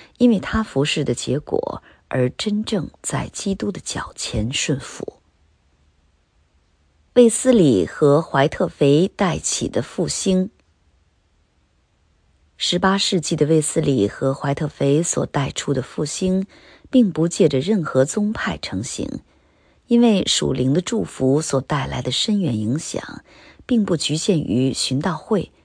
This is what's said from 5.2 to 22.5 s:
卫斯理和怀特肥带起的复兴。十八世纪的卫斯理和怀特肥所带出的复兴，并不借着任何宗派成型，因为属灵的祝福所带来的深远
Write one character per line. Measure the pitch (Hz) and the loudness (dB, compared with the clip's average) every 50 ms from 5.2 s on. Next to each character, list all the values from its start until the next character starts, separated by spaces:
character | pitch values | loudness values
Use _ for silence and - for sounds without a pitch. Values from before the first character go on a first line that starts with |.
| _ _ _ _ _ _ _ _ _ _ _ _ _ _ _ _ _ _ _ _ _ _ _ _ _ _ _ _ _ _ _ _ _ _ _ _ _ _ _ | _ _ _ _ _ _ _ _ _ _ _ _ _ _ _ _ _ _ _ _ _ _ _ _ _ _ _ _ _ _ _ _ _ _ _ _ _ _ _
卫 | 240 247 233 | 6 6 6
斯 | 214 - - 254 254 | 6 4 2 4 6
理 | 233 180 147 120 95 85 | 6 6 6 6 4 2
和 | 71 - - 160 143 143 151 | 0 0 2 4 4 4 4
怀 | 165 - - 143 135 143 | 2 2 2 2 2 2
特 | - - - | 2 -2 -4
肥 | 165 - - - 139 143 151 175 190 - | -4 -2 0 2 4 4 4 2 0 0
带 | - 202 180 151 107 | -2 -2 -2 -2 -2
起 | - - - - - - | -4 -6 -6 -4 -6 -4
的 | - - | -4 -4
复 | - - - - 180 147 | -6 -4 -4 -4 -4 -4
兴。 | 156 - - 190 190 185 185 190 - _ _ _ _ _ _ _ _ _ _ _ _ _ _ _ _ _ _ _ _ _ _ _ _ _ _ _ _ _ _ _ _ _ _ _ _ _ _ _ _ | -4 -4 -2 0 2 2 0 -2 -6 _ _ _ _ _ _ _ _ _ _ _ _ _ _ _ _ _ _ _ _ _ _ _ _ _ _ _ _ _ _ _ _ _ _ _ _ _ _ _ _
十 | _ - - - 175 | _ -6 -4 -2 0
八 | 180 190 190 196 | 2 2 2 0
世 | - - - 185 | 0 0 0 0
纪 | 156 - 170 | 0 0 0
的 | 156 147 | 2 2
卫 | 143 165 160 | 4 4 2
斯 | 151 - - 165 | 2 2 -2 0
理 | 156 - 139 123 98 104 | 0 2 2 2 2 0
和 | - - - 135 135 | 0 -2 -2 -2 -2
怀 | - - 143 139 | -2 -2 -4 -2
特 | - 160 | -2 -4
肥 | 143 - - 147 139 139 151 170 | -6 -4 -2 0 2 2 2 2
所 | - - - - | 0 -2 -4 -4
带 | - - 147 139 131 - | -2 -2 -2 -2 -2 -4
出 | - - - 143 | -6 -4 -4 -2
的 | 135 | -4
复 | - - - - 160 | -4 -6 -6 -6 -6
兴， | 147 - - 190 185 185 190 190 - - - - - - - _ - | -6 -4 -4 -2 0 0 0 -2 -4 -10 -20 -20 -20 -20 -20 _ 0
并 | - 262 240 196 160 | 4 4 4 4 2
不 | - 160 170 | 0 -2 -2
借 | - - 214 156 | 2 2 4 4
着 | 143 131 | 4 2
任 | 135 180 220 208 160 | 0 0 0 0 -2
何 | 147 - 131 131 | 0 2 2 2
宗 | 147 - - 104 104 113 | 2 0 -2 -2 -2 -2
派 | - - - 78 76 | -4 -4 -6 -6 -6
成 | - - - 95 113 | -8 -8 -6 -6 -6
型， | 131 - - - - 50 - - _ _ _ _ _ _ _ _ _ _ _ _ | -6 -6 -8 -8 -6 -8 -10 -12 _ _ _ _ _ _ _ _ _ _ _ _
因 | _ 240 233 | _ 4 4
为 | 240 240 214 190 - | 6 6 4 4 2
属 | - - - - 147 139 | 0 -2 -2 0 -2 0
灵 | - 127 131 139 | 0 0 2 2
的 | 170 | 0
祝 | 180 - - 220 180 | 0 -2 -2 -4 -4
福 | - - - 131 131 135 147 | -4 -4 -2 0 2 2 2
所 | 156 - - 135 | 0 0 -2 -2
带 | 127 - 156 143 135 | -2 -2 -4 -4 -4
来 | 139 139 123 123 | -4 -6 -6 -4
的 | 131 | -4
深 | 127 - - - 214 202 | -4 -2 -2 0 0 0
远 | 190 147 | 0 0